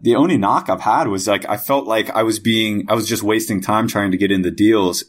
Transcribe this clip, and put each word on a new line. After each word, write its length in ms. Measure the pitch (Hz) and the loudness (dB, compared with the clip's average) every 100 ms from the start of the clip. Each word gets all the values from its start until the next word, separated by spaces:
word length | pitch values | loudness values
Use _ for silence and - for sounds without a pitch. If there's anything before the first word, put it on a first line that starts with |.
the 140 | 117 113 | 0 2
only 200 | 165 143 | 2 2
knock 320 | 98 143 - | 0 0 -2
I've 120 | 92 | -4
had 280 | - 120 143 | 0 0 0
was, 180 | 98 107 | -4 -2
like, 200 | 98 - | -2 -2
I 80 | 104 | -6
felt 300 | - 139 104 | -2 -2 0
like 240 | 110 107 | -2 -2
I 120 | - | 0
was 160 | 113 110 | 0 0
being, 480 | 113 110 110 104 98 | 0 0 0 -2 0
I 60 | |
was 140 | 113 101 | 0 0
just 140 | 113 | -2
wasting 380 | 104 110 110 101 | 0 0 0 -4
time 260 | 92 107 113 | 0 0 0
trying 220 | 107 101 | -2 0
to 60 | 92 | 0
get 140 | 98 | 2
in 100 | 98 | 2
the 80 | 90 | 0
deals 520 | 82 104 110 92 85 | 2 4 4 2 -2